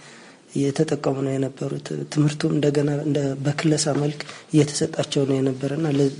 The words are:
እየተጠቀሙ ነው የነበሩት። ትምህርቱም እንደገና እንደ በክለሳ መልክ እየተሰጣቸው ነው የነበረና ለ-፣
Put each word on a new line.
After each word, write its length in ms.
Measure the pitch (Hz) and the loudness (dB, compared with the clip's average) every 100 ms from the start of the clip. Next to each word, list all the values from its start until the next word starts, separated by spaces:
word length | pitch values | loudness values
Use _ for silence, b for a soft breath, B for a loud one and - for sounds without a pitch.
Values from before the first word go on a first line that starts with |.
| B B B B B | B B B B B
እየተጠቀሙ 640 | 143 139 139 156 143 147 135 | -2 0 0 0 0 -2 -2
ነው 120 | 135 | -2
የነበሩት። 560 | 135 135 - 139 143 143 151 139 | -2 -2 -4 -8 -8 -8 -8 -4
ትምህርቱም 440 | 151 147 - 160 | 2 2 2 0
እንደገና 380 | 156 147 147 147 143 | 2 2 2 2 0
እንደ 180 | 151 143 139 139 | 0 0 0 -2
በክለሳ 540 | 139 147 165 151 151 | -2 0 2 2 2
መልክ 260 | 139 147 147 B B B | 0 0 -4 B B B
እየተሰጣቸው 760 | 156 147 - 156 - 139 147 | 4 4 2 -2 -2 -2 0
ነው 120 | 139 135 | 2 2
የነበረና 500 | 135 131 139 143 160 | 0 0 -4 -2 0
ለ-፣ 220 | 139 139 147 | 2 2 2